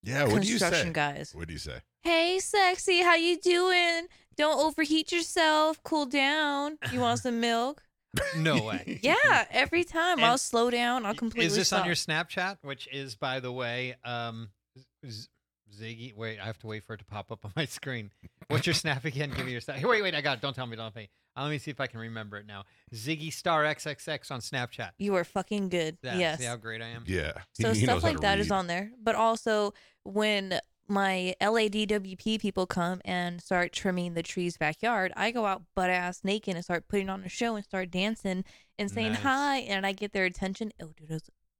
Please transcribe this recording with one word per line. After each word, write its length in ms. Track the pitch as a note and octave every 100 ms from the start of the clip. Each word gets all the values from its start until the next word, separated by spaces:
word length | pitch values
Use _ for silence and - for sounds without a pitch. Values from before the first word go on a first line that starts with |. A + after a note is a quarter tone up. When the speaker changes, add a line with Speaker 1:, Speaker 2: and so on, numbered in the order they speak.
| F#2+
Speaker 1:
Yeah, 160 | C3 D3
what 160 | G#3+
do 60 | G3
you 60 | A#3
Speaker 2:
construction 320 | F3+ F3 E3+
Speaker 1:
say? 40 |
Speaker 2:
guys. 420 | D#3 D3 C#3 D3 D#3+
Speaker 1:
What 120 | E3
do 60 |
you 60 | D#3
say? 200 | - C2 - _
Speaker 2:
"Hey, 380 | E4 E4 E4+ F#4
sexy, 640 | - G#4 F#4+ F4+ - F4
how 140 | F4 E4
you 220 | E4 F4
doing? 680 | F4+ F4 F#4 F4+ F4 E4+ F4 - _ -
Don't 240 | D4+ C#4
overheat 520 | D#4 D4+ D4+ D#4 D#4
yourself. 720 | F4 E4 - D#4+ D4+ D#4 D#4
Cool 220 | - D#4 C#4+
down. 720 | C#4+ C4+ D4+ D4 C#4+ C#4+ D4+ B3+
You 80 | B3
want 200 | A#3+ A#3+
some 200 | B3+ A#3
milk?" 440 | A#3 A#3 B3 D4 _ _ _
Speaker 3:
<laughs> 220 | - C#5+ D#3+
No 260 | D#3 C#3
way. 360 | A2 F#2+ - -
Speaker 2:
<laughs> 40 |
Yeah, 420 | B3+ F#4+ C#5+ D4 G#3+
every 320 | - C#4 F4
time. 340 | E4+ E4 E4+ E4+
Speaker 3:
And 80 | A3+
Speaker 2:
I'll 120 | B3+
slow 320 | - A#3 A#3+
down. 340 | A#3+ A#3+ B3+ G#3+
I'll 60 |
Speaker 3:
i-, 40 | A3
Speaker 2:
completely 300 | A#3 A3+ E3
Speaker 3:
is 80 | D#3
this 180 | F3+
on 120 | G3+ F3+
your 80 | E3+
Speaker 2:
stop. 340 | - D#3 E3+
Speaker 3:
Snapchat, 280 | - F#3 G3+
which 260 | C#3+ C3+ -
is, 240 | C3+ C3+ A2
by 240 | C3+ C3
the 120 | B2
way, 440 | B2 B2 A#2+ B2+ B2
um, 460 | A#2+ A#2+ A#2 A2+ A2 _ _ C3 B2+ _ C3+
Z-, 220 | G#2+ - _ _ _ _
Z-, 100 | G2+
Ziggy? 320 | A2+ A2+ B2 G#2
Wait, 240 | A2+ A2
I 60 | G2
have 120 | A2
to 80 | A2+
wait 160 | G#2+
for 100 | -
it 40 | A2
to 60 | -
pop 260 | G#2+ G2
up 140 | A2 G#2+
on 60 | B2
my 100 | D3
screen. 460 | - - B2 G#2 _ - _ -
What's 180 | A#2+ F3
your 80 |
Snap 320 | D#3 D#3+ C3 D3+
again? 260 | C3 D3 -
Give 100 | B2+
me 60 |
your 100 | B2
Snap. 160 | - C3
Hey, 80 | F3+
wait, 160 | A3+
wait, 140 | G3 D#3
I 60 |
got 160 | D3 B2+
it. 40 |
Don't 140 | C#3 B2+
tell 100 | B2+
me, 100 | A2+
don't 140 | A2+
tell 80 | A2+
me. 80 | G2+ _ _ -
Uh, 80 |
let 80 | C#3+
me 80 | D3+
see 100 | D#3
if 100 | C3+
I 60 | C3
can 140 | A2+
remember 380 | A2+ A2+ G#2+ G2+
it 100 | G#2
now. 160 | G2+ G2 _ _ A2+
Ziggy 360 | A#2 D#3 D#3+
Star 320 | - F3+ D#3+ D3+
X 200 | D3+ D#3
X 220 | C#3 -
X 240 | D3+ -
on 80 | C3
Snapchat. 520 | - C#3 B2 - G#2 -
Speaker 2:
You 160 | G3+ F#3+
are 80 |
fucking 460 | D#3+ G3+ F#3 G#3 G3
good. 280 | F3 D#3+ E3
Speaker 3:
Yeah, 160 | B2+ F3+
Speaker 2:
Yes. 220 | E3+ D3+
Speaker 3:
see 60 | B2
how 100 | A#2+
great 260 | A2+ A2+
I 60 | A2+
am? 160 | A#2 A#2
Speaker 1:
Yeah. 280 | F#2 D#2 - -
Speaker 2:
So 200 | - A2
Speaker 1:
He, 60 | A2
he 40 | A#2
Speaker 2:
stuff 100 | -
Speaker 1:
knows 40 |
how 40 | E4
Speaker 2:
like 80 | E2+
Speaker 1:
to 40 |
Speaker 2:
that 180 | G3+ G3
is 100 | G#3
Speaker 1:
read. 60 | G3
Speaker 2:
on 100 | F3
there. 240 | F3 G3+ B3
But 100 | A3+ G#3+
also, 580 | A3+ A3+ - G#3+ G3+ - - _ -
when 520 | G3 G#3+ G#3 F#3+ F3+ - _ _
my 480 | G3+ G3 F#3 F3+ F#3
L 160 | G3+ A3+
A 100 | G#3+
D 180 | G#3 G#3
W 300 | G#3 F#3+ F#3
P 220 | A3 A3
people 280 | G#3 F#3+ F#3
come 360 | - F3 F3+
and 380 | G3 F3+ F3 F3
start 320 | - F#3 F3
trimming 400 | - G3 F3+ F3
the 100 | E3
tree's 340 | E3+ - F3 F3
backyard, 540 | D3+ D#3 A3+ A3+ F#3 -
I 140 | G#3+
go 140 | A#3+ G#3+
out 180 | F#3 E3+ -
butt 140 | F#3
ass 320 | F3+ F3+ F3+
naked 320 | F#3+ G#3 G#3 F3
and 80 |
start 240 | F3 E3+ -
putting 220 | G3+ F#3+
on 140 | F#3+
a 60 | F#3
show 260 | - A#3+ G#3+
and 100 | G3+
start 260 | F#3+ F#3
dancing 540 | F3+ G3+ A3 G3 F#3 F#3+ - _ -
and 100 | G3+
saying 240 | G3+ A3+
Speaker 3:
Nice. 80 | A3+
Speaker 2:
hi, 360 | C4+ C4+ C#4+ C4+
and 260 | A#3 G3 G3
I 60 |
get 220 | G3 G#3
their 100 | G3+ F#3
attention. 460 | F3+ F#3+ G3 A3 -
Oh, 120 | D#3+ -
dude, 140 | D#3
it 40 |
was 160 | D#3+ - _ _ _